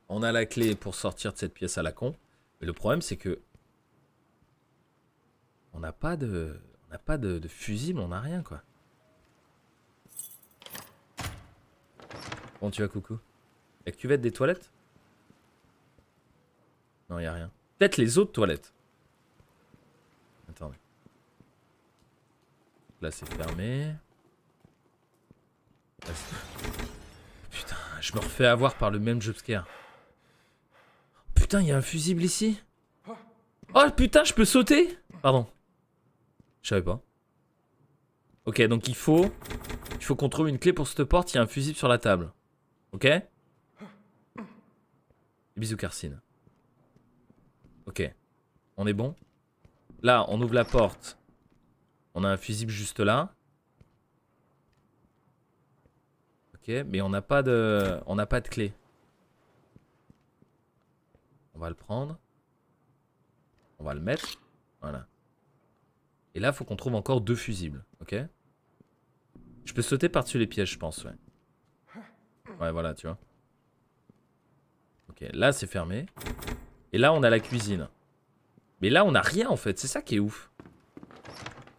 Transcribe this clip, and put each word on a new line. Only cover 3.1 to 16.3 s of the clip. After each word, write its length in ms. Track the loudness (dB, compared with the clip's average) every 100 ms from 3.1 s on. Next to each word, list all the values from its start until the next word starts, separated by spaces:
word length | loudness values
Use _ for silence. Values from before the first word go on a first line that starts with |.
| -6
que 240 | -6 -8 -10 -20 _ _ _ _ _ _ _ _ _ _ _ _ _ _ _ _ _ _ _ _ _
on 60 | -12
n'a 120 | -12
pas 240 | -6 -4 -4
de, 420 | -4 -4 -6 -10 -18 _ _
on 40 |
n'a 80 | -8
pas 200 | -4 -2
de, 200 | -2 -4
de 100 | -8
fusible, 520 | -10 -6 -4 -4 -4
on 80 | -4
n'a 120 | -6
rien, 220 | -6 -8
quoi. 200 | -8 -14 -18 _ _ _ _ _ _ _ _ _ _ _ _ _ _ -16 -16 -18 -20 _ -18 -18 -18 -20 _ -10 -10 -10 -18 -20 _ _ _ -20 -20 -16 -14 -14 -14 -8
Comment 120 | -6
tu 100 | -2
vas, 80 | -4
Coucou ? 300 | -4 -8 -10 -12 _ _ _ _ _
Y'a 80 | -12
que 60 | -6
cuvette 240 | 0 2
des 100 | 0
toilettes ? 400 | 0 0 -2 -8 _ _ _ _ _ _ _ _ _ _ _ _ _ _ _ _